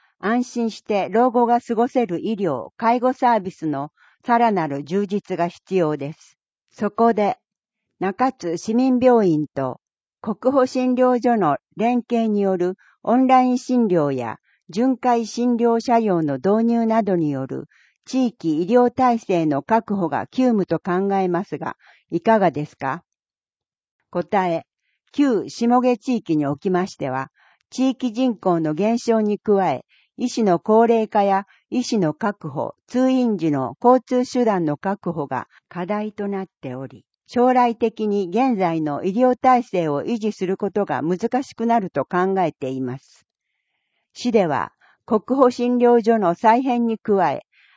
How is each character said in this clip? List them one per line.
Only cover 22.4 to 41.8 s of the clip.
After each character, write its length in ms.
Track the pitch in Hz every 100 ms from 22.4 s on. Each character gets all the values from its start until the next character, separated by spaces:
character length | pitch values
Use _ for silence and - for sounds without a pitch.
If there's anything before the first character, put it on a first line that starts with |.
| 185
で 140 | 143 151
す 100 | -
か？ 300 | 135 165 _ _ _ _ _ _ _ _ _ _ _
答 420 | 180 - 202 185
え、 140 | 165 - _ _ _ _
旧 340 | - 285 208 -
下 320 | - 233 247
毛 180 | 247 247
地 200 | - 240
域 180 | - 156
に 100 | 139
お 120 | 143
き 120 | 196
ま 180 | 180 185
し 100 | -
て 120 | 139
は、 220 | 131 135 _ _ _ _
地 220 | - 262
域 200 | 247 247
人 240 | 214 262 208
口 240 | 190 170
の 140 | 156
減 260 | 156 214 240
少 220 | - 226
に 180 | 214 202
加 320 | - 196 175
え、 140 | 127 - _ _ -
医 100 | 240
師 160 | -
の 160 | 208 170
高 280 | - 220 226
齢 200 | 226 214
化 160 | 214
や 220 | 202 196 202 _ -
医 140 | 247
師 160 | 240 226
の 140 | 160
確 360 | - 202 208 156
保、 260 | 135 117 - _
通 220 | 247 262
院 280 | 262 247 196
時 140 | 160
の 260 | 143 131 -
交 220 | 240 254
通 280 | - 254 254
手 120 | 254
段 220 | 233 190 156
の 100 | 147
確 360 | 190 202 180
保 160 | 165 139
が 200 | 127 - _ _
課 180 | 180 180
題 280 | 208 214
と 140 | 208 202
な 160 | 196
っ 40 | 185 _
て 120 | 135 127
お 120 | 135
り、 180 | - _ _ _
将 260 | 240 254
来 220 | 254 240 233
的 320 | 233 226 214
に 200 | 202 180
現 300 | 202 262 208
在 240 | 180 165
の 220 | 151 139
医 60 | 190
療 260 | 202 254 247
体 260 | 262 254
制 260 | 240 180 160
を 140 | 143
維 160 | - 233
持 140 | 214
す 160 | - 180
る 100 | 190
こ 140 | 202
と 140 | 208 196
が 180 | 131
難 400 | 156 180 233 254
し 120 | 269 -
く 120 | 233
な 120 |
る 120 | 233